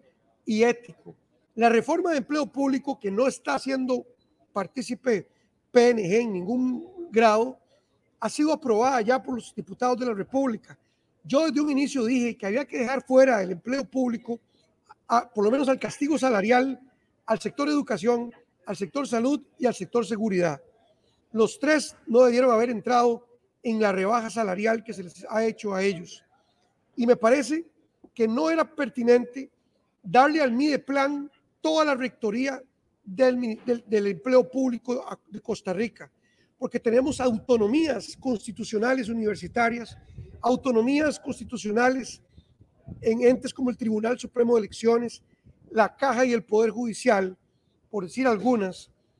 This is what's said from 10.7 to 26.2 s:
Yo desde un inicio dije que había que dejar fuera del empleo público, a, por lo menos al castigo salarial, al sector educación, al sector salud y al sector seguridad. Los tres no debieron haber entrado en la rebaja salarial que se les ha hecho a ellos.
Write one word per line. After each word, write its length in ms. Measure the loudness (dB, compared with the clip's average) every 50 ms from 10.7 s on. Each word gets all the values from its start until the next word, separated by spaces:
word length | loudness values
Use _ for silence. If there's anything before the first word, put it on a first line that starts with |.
| -20 _ _ _ _ _ _ _ _ _ -6
Yo 240 | 0 0 2 2
desde 140 | 2 0 0
un 100 | 0 0
inicio 340 | 0 0 0 0 -2 -2 -2
dije 320 | 0 0 0 0 -2 -4
que 100 | -6 -6
había 180 | -4 -2 -4 -4
que 140 | -4 -4 -4
dejar 240 | -4 -2 -4 -4 -2
fuera 360 | 2 6 6 6 6 4 2
del 140 | 0 -4 -6
empleo 320 | -8 -8 -6 -6 -6 -6
público, 560 | -6 -4 -4 -2 -2 -4 -6 -8 -8 -10 -10 _ _ _ _ _ _ _ _ _ _ -20 _ _ 0
a, 200 | 0 0 0 0
por 160 | -2 0 0
lo 60 | 2
menos 180 | 2 2 2 2
al 100 | 0 -2
castigo 380 | -2 -8 -6 -4 -2 -2 0
salarial, 640 | 0 0 0 0 2 2 4 4 2 2 0 -4 -8 -14 _ _ _ _ _ _ _ _
al 120 | -4 -4 -2
sector 280 | -4 -6 -6 -4 -2 -2
educación, 640 | 0 -2 -2 -2 -4 -4 0 0 0 0 -2 -8 -14 _ _ _ _ _ _
al 100 | -10 -10
sector 300 | -8 -8 -8 -6 -6 -6
salud 360 | -4 -2 -2 0 0 -2 -2 -6 _ _ -4
y 80 | -2
al 80 | -2 -2
sector 320 | -2 -6 -4 -4 -2 -2
seguridad. 560 | -2 -4 -4 -2 -2 0 0 0 0 -2 -4 -12 _ _ _ _ _ _ _ _ _ _ _ _ _ 0
Los 260 | 0 0 0 0 -2
tres 380 | 0 2 2 2 0 -4 -10 _ -6
no 160 | 0 4 6 6
debieron 300 | 6 6 4 4 4 4
haber 180 | 2 2 0
entrado 560 | -2 -4 -2 0 2 2 2 2 0 -2 -6 _ _ _ _ _ _ _ -6
en 180 | -4 0 0
la 100 | 2 0
rebaja 400 | 0 0 0 0 0 0 -2 -4
salarial 540 | -4 -4 -4 -4 -2 -2 -2 -2 -2 -2 -4
que 80 | -10 -14
se 100 | -14 -14
les 240 | -16 -16 -20 -12 -6
ha 160 | -4 -2 -2
hecho 300 | -2 -2 -4 -6 -6 -4
a 80 | -2 -2
ellos. 420 | -2 -2 -4 -8 -16 -20 -20